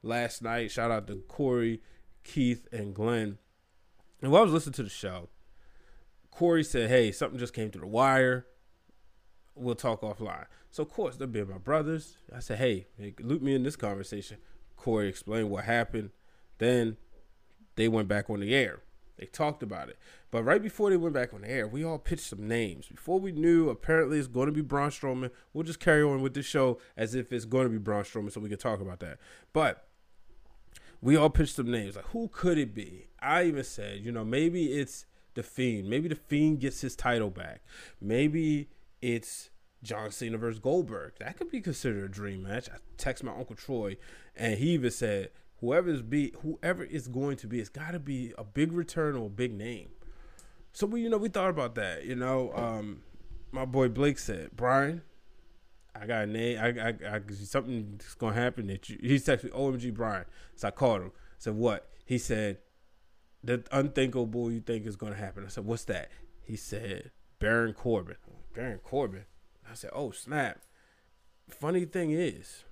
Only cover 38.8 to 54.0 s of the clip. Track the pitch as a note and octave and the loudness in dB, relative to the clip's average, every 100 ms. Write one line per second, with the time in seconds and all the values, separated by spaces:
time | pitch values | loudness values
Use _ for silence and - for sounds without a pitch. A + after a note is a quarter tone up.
38.8 | - - B2 A#2 - - - - _ _ | -20 -6 -2 -2 -4 -14 -14 -20 _ _
39.8 | A2+ A2 A2 - A#2 A2+ A#2 A2 B2+ F3 | -10 -8 -8 -6 -6 -2 -4 -2 2 2
40.8 | C3 G#2 C#2+ - - F#3 E4+ B3+ F#3 C#3 | 0 -6 -10 -12 -12 -8 -6 -6 -4 -2
41.8 | C3+ G2+ G2 G2 G2+ F#2+ F#2+ A2 - - | -2 -2 -6 -8 -8 -8 -6 -6 -8 -16
42.8 | - - - B2+ C3 F#2+ B2+ A2 - B2+ | -16 -6 -4 -4 -8 -8 -10 -12 -6 -4
43.8 | G2+ G2 - - - - A2+ G#2 D3 E3+ | -4 -8 -14 -20 -20 -4 -2 2 2 2
44.8 | B2 - A2+ G2+ F#2+ - - - A#2 D#3 | 2 0 -2 -2 -4 -12 -20 -6 2 2
45.8 | F3+ D3 A2 D3 C#3 - D3+ D#3+ E3 F3+ | 2 -2 0 0 0 -4 -8 -2 -2 -2
46.8 | D#3+ D#3 B2 B2 C#3+ C3+ G#2+ A#2+ G#2 C3+ | -4 -8 -6 -4 -2 -4 -4 -6 -6 -10
47.8 | D#3 F3 C#3 C3+ A#2+ - G#2 C3 D#3+ E3+ | -8 -8 -6 -6 -6 -10 -8 0 2 2
48.8 | E3 - D3+ C3+ G#2+ G2 B2+ G#2 A2 A2+ | -2 0 0 0 -4 -2 -4 -2 -8 -8
49.8 | - - - - - - - - - - | -10 -14 -14 -14 -16 -20 -20 -20 -20 -4
50.8 | G#3 A#3 A#3 G#3+ G#3+ G3 F#3 D#3 B2 A#2 | 0 0 2 2 2 2 0 0 -2 -2
51.8 | G2 D#2+ D2 B2 B2+ C3 B2 - A#2 A2+ | -2 -4 -6 -2 0 2 0 -2 -2 -2
52.8 | G#2 G2 - - - - - C3 C3 C3 | -6 -10 -14 -16 -12 -12 -8 -6 0 4
53.8 | B2+ A2+ | 4 4